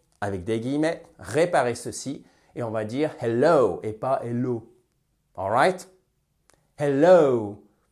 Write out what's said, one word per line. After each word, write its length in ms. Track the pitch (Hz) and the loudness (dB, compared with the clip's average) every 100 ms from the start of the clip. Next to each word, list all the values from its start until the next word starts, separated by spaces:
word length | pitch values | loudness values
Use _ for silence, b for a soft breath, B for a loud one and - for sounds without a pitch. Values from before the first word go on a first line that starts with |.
| _ _ | _ _
avec 220 | 101 98 | -8 -6
des 160 | 87 113 | -4 -4
guillemets, 440 | 120 143 156 165 - - | -2 -2 -2 -4 -10 -20
réparer 560 | - 131 175 175 123 120 | -6 -2 0 2 0 -4
ceci, 480 | 120 - - 143 b b b - | -8 -10 -10 -12 b b b -12
et 80 | |
on 80 | 117 | -8
va 140 | 110 110 | -6 -6
dire 300 | 123 151 - | -4 -4 -4
hello 600 | 117 117 147 160 113 85 | -2 2 4 4 2 0
et 100 | 110 | -8
pas 280 | 107 131 135 | -8 -4 -4
hello. 480 | 120 120 127 117 - _ _ _ _ _ _ - | -4 -4 -4 -6 -10 _ _ _ _ _ _ -8
All 160 | 98 | -2
right ? 380 | 117 165 185 - _ _ _ _ _ _ _ _ - | 2 2 0 -8 _ _ _ _ _ _ _ _ -4
Hello, 880 | 143 135 165 180 147 120 104 104 - _ _ | -2 4 6 8 6 2 -2 -8 -16 _ _